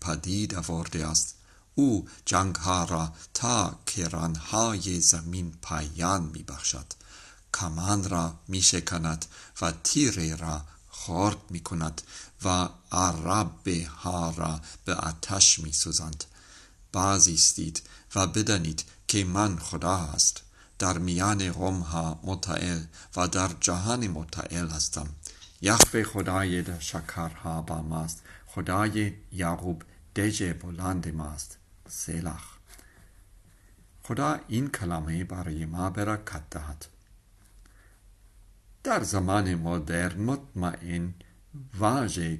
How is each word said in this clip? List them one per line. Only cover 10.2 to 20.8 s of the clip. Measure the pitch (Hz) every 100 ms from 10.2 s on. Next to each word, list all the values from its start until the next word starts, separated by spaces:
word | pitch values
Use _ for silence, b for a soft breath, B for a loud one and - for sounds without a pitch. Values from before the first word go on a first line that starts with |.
| 80 80
را | 82 76 73 B -
خرد | - - 85 104 - -
می‌کند | 87 - 85 80 78 B B B -
و | 95 90 85 - -
عربه | 90 92 80 82 101 82 - 98 87 82 -
ها | 101 87 82 82
را | 82 78 B B
به | -
آتش | 87 80 82 - 101 - -
می‌سوزند. | 78 76 82 78 80 76 - B B B B B -
بازایستید | 95 95 98 87 82 - - 82 78 B B B
و | 104 92
بدانید | 104 104 98 80 78 - B -
که | 104
من | 92 98 107 82
خدا | - 80 87 95
است. | 76 69 - - b b b
در | -